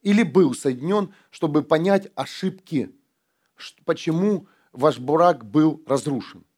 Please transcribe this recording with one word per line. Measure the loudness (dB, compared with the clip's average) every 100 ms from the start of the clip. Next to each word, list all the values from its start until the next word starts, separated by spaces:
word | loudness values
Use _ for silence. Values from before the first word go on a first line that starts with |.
Или | 2 2
был | 4 4 4
соединен, | 2 -4 -4 -2 -2 -2 _ _
чтобы | -6 -2 -2
понять | 2 0 2 0 -2
ошибки, | -10 -10 -6 -8 -8 _ -6 -6 _ _ _ _ _ _ _
ш-, | -20 _
почему | -6 -6 -4 -2 0 -2 -6 _ _
ваш | 0 0 0
брак | -2 2 2 2
был | -2 2 2 0 -4
разрушен? | -4 -2 -6 -8 -20 _